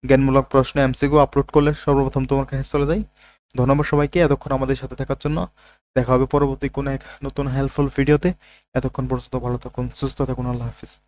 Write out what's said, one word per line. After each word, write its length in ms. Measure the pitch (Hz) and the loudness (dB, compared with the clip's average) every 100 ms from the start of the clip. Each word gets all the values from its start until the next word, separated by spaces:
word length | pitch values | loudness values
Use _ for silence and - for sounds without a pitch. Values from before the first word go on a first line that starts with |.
জ্ঞানমূলক 400 | 127 135 135 135 131 | 4 4 6 4 4
প্রশ্ন, 240 | 135 127 147 135 | 2 2 0 0
এমসিকিউ 320 | 131 143 147 | 2 2 4
আপলোড 240 | 139 139 139 | 4 2 2
করলে 160 | 151 147 147 | 4 2 0
সর্বপ্রথম 380 | - 139 131 135 131 | 0 2 2 -2 0
তোমার 160 | 139 135 | -2 -2
কাছে 180 | 135 139 | -4 -2
চলে 140 | 147 143 | -2 0
যাই। 120 | 175 214 _ - _ _ | -2 -4 _ -20 _ _
ধন্যবাদ 320 | - 127 143 147 | -2 2 2 2
সবাইকে 260 | 147 143 175 160 | 0 2 2 2
এতক্ষণ 240 | 143 - 135 | 0 -2 -4
আমাদের 180 | 131 135 | -2 -4
সাথে 140 | 127 127 | -4 -10
থাকার 180 | 131 139 | -6 -4
জন্য। 140 | 147 156 180 _ - _ _ - | -4 -4 -6 _ -20 _ _ -4
দেখা 140 | 123 | 2
হবে 140 | 127 131 | 2 2
পরবর্তী 320 | 147 139 135 139 - | 2 0 -2 -6 -4
কোনো 120 | 139 135 | -4 -6
এক 60 | - - 139 | -10 -12 -10
নতুন 180 | - 139 | -6 -4
হেল্পফুল 380 | 131 135 - 139 135 | -2 -2 0 -2 0
ভিডিওতে। 320 | 139 147 180 180 _ - _ | 2 2 2 -4 _ -20 _
এতক্ষণ 300 | 131 131 - 127 | -4 -4 -6 -4
পর্যন্ত 240 | 127 - 131 | -4 -4 -6
ভালো 120 | 123 123 | -4 -4
থাকুন, 260 | 123 - 127 - | -6 -6 -6 -4
সুস্থ 180 | 135 - 131 | -6 -4 -4
থাকুন, 180 | 127 123 | -2 -4
আল্লাহ 200 | 120 120 | -4 -6
হাফিজ 240 | - - - | -10 -14 -16